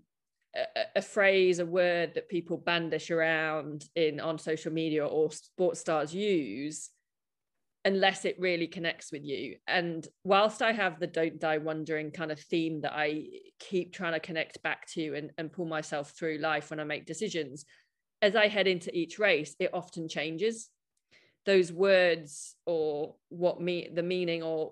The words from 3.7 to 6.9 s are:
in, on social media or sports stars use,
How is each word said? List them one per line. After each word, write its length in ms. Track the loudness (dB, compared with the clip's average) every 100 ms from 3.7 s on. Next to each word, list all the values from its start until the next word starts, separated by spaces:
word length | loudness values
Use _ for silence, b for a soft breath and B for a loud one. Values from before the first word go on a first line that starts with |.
| -10 -6
in, 240 | 0 2 2
on 200 | -4 -4
social 340 | -2 -4 -2
media 340 | -2 0 0 0
or 240 | 2 0
sports 480 | 0 -14 0 0 0
stars 340 | -2 0 0
use, 800 | -2 0 2 0 -4 -6 -8 -14